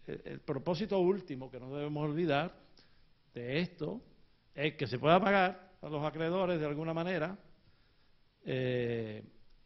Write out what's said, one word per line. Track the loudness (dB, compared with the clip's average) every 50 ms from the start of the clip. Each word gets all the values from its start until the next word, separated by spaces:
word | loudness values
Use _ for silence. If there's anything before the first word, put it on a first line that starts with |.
| -12
el, | -10 -10 -10 -10
el | -10 -12 -10
propósito | -6 -6 -6 -2 -2 -2 0 0 0 0 2 4
último | 4 4 4 2 0 -6 -8 -8 -8 -10
que | -12 -12
no | -10 -8 -6
debemos | -6 -4 -4 -2 -2 0 0
olvidar | 0 2 2 4 4 2 2 0 -6 -12 -20 -20 -20 -20 -20 -20 -20 -20 -20 -20 -20 _ _ _ -12
de | -10 -6 -2 0 0
esto | 0 -2 -4 -6 -6 -6 -6 -8 -12 -16 -20 -20 -20 -20 _ _ _ _ -6
es | -2 -2 -2 0
que | -2 -4
se | -4 -2 2
pueda | 6 6 6 8
pagar | 6 6 6 6 4 4 2 -4 -12 -20 -18 -14 -10
a | -6
los | -4 -4 -4
acreedores | -4 -2 -2 -2 0 0 0 0 0 0 0
de | 0
alguna | -2 -2 -4 -4 -4 -2
manera, | -2 -2 -2 -2 -2 -2 -4 -4 -8 -14 -20 -20 -20 _ -20 -20 _ _ _ _ _ _ _ _ _ _ _ _ _ -6
eh, | -4 -2 0 0 0 0 0 0 0 0 -2 -2 -4 -6 -10 -12 -14 -18 -20 -20 -20 -20 -20 -10